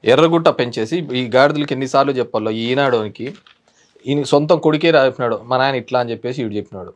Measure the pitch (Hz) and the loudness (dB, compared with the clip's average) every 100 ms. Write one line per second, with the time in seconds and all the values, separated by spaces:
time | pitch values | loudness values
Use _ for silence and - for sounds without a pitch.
0 | 113 131 165 165 165 - 120 120 110 175 | 4 4 4 4 2 2 -4 -4 -4 -4
1 | 147 127 123 127 143 151 143 131 131 135 | -4 -6 0 4 4 2 -4 -4 0 0
2 | 139 131 117 110 110 110 117 131 139 120 | 2 -2 -2 -4 -4 -4 -2 0 2 0
3 | 107 101 120 202 _ _ _ _ _ _ | -2 -10 -14 -14 _ _ _ _ _ _
4 | - 147 135 143 151 165 156 151 165 156 | -4 -4 2 0 4 2 2 2 2 4
5 | 131 - 123 - 117 127 135 135 110 127 | 2 0 -4 -4 -2 0 0 -2 -2 -4
6 | 120 113 120 135 113 104 - 98 87 | -2 -6 -6 -6 -6 -6 -8 -14 -16